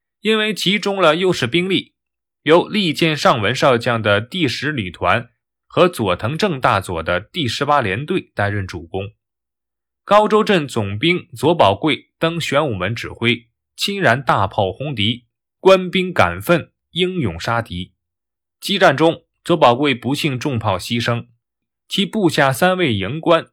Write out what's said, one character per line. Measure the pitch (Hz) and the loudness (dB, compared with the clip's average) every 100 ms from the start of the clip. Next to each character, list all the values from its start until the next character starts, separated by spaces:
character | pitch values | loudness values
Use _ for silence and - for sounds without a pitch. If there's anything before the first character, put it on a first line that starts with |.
| _ _ | _ _
因 | 208 220 | -2 0
为 | 214 | -2
集 | 196 180 202 | -2 -2 -2
中 | 202 196 | -2 2
了 | 165 165 | 2 4
优 | 185 | 0
势 | - 120 | 0 -2
兵 | 165 190 | -2 0
力， | 165 - _ _ _ _ _ | -2 -4 _ _ _ _ _
由 | 143 170 - | 4 4 4
利 | 208 175 | 0 -2
见 | 131 165 147 | 0 -2 2
尚 | 190 131 | 2 2
文 | 101 131 | 0 2
少 | 151 117 | 2 2
将 | 127 117 | 0 -2
的 | 107 101 | 0 0
第 | 113 185 135 | 0 -2 -2
十 | - 143 | -2 -6
旅 | 143 92 | -6 -8
团 | 78 90 113 - _ _ _ _ | -4 0 0 -4 _ _ _ _
和 | 143 180 | 2 2
佐 | 151 101 87 | 2 -2 -2
藤 | 110 160 | -4 -4
正 | 208 135 | -4 0
大 | 131 101 | 0 0
佐 | 92 82 | -2 -6
的 | 82 90 | -4 -4
第 | - 185 123 | -4 -6 -4
十 | - | -2
八 | 143 147 | 0 0
联 | 107 104 151 | 0 -4 -4
队 | 190 - - | -6 -6 -4
担 | 101 | -4
任 | 101 92 | -4 -6
主 | 87 82 | -12 -10
攻。 | 95 101 - _ _ _ _ _ _ _ _ | -10 -10 -16 _ _ _ _ _ _ _ _
高 | - 208 214 | 2 4 6
州 | 214 | 2
镇 | 214 185 139 | 2 0 0
总 | 117 98 104 | -4 -4 -2
兵 | 165 180 - 117 | -2 -2 -6 -2
佐 | 143 165 | 0 4
宝 | 101 | 4
贵 | 101 156 120 - _ | 4 0 -2 -6 _
登 | 165 170 | -4 -2
玄 | - 139 151 | -2 0 0
武 | 95 | -2
门 | 92 | -4
指 | 117 - | -6 -10
挥， | - 117 120 - _ _ - | -2 0 0 -6 _ _ -8
亲 | 202 202 | -6 0
燃 | 139 127 | 2 2
大 | 143 135 95 | 0 0 0
炮 | - 95 | -2 -4
轰 | 101 147 | -4 -8
敌， | 117 104 120 - _ _ _ | -2 -2 -4 -12 _ _ _
官 | 190 190 180 | 4 4 2
兵 | 185 185 | -4 -2
感 | 175 87 87 | 0 0 0
愤， | 107 165 - _ _ | 0 0 -2 _ _
英 | 170 180 185 | -4 -2 -2
勇 | 107 80 | -4 -4
杀 | - 117 | -4 -4
敌。 | - 90 90 _ _ _ _ _ _ _ | -4 -10 -12 _ _ _ _ _ _ _
激 | - 190 | -6 2
战 | 180 135 | 4 4
中， | 165 - _ _ | 2 0 _ _
佐 | - 170 | -2 4
宝 | 131 | 4
贵 | 123 147 120 | 4 0 -2
不 | 117 | -4
幸 | 143 156 123 | -4 -4 -4
中 | 151 120 | -4 -2
炮 | 110 92 | -2 -4
牺 | - 117 | -4 -4
牲， | 117 120 - _ _ _ _ _ _ | -2 -4 -6 _ _ _ _ _ _
其 | - 185 | -4 -2
部 | 220 170 | 0 0
下 | - 139 | 2 0
三 | 131 185 185 | 2 0 0
位 | 156 | -2
营 | 101 92 156 | -2 -4 -4
官 | 160 165 - | 0 0 0